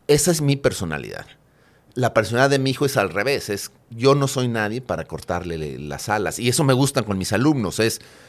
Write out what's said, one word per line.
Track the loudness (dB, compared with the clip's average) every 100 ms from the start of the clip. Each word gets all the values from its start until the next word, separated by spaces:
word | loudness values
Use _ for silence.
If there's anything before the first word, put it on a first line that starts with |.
| 2
esa | 2 4
es | 2
mi | 2 2
personalidad. | 0 -2 -4 -6 -8 -12 -16 -20 _ _ _ _ _
La | -2 2
personalidad | 2 2 2 4
de | 4
mi | 2
hijo | 0 0
es | 2
al | 0
revés, | 0 0 -2 -2
es | -6 -8 -16 _
yo | 2 4
no | 4 2
soy | 0 -2
nadie | 0 -2 -4
para | -4 -6 -6
cortarle | -10 -6 -6 -4 -6
le-, | -6 -8
las | -10 -8 -2
alas. | -2 -2 -2
Y | 0
eso | 2
me | 2
gusta | 4 2 0
con | -2 -4
mis | 0
alumnos, | 2 2 2 -2 0
es | -2 -2 -12 -20